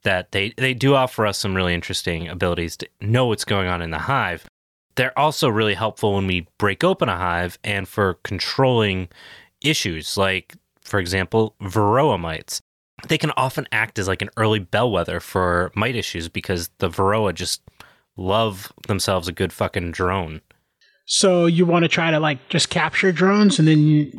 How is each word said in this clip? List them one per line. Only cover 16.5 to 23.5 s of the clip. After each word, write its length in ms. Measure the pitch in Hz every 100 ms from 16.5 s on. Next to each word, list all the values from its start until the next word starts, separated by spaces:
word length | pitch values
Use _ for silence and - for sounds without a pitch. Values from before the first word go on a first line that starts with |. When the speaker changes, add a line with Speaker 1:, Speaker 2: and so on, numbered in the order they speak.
| 87 85 -
Speaker 1:
the 100 | 90
varroa 460 | 82 98 110 104
just 280 | 85 87 - _ - - _ _ -
love 560 | 92 107 110 98 - - -
themselves 400 | 98 - 92 85
a 40 |
good 200 | 85 92
fucking 400 | - 95 98 87
drone. 480 | 80 90 95 80 78 - _ _ _ _ _
Speaker 2:
So 420 | - - 196 180 170
you 200 | 170 175
wanna 220 | 170 170
try 240 | - 165
to, 80 | 156
like, 280 | 156 139 -
just 220 | 160 -
capture 400 | 175 156 - 190
drones 480 | 160 190 208 208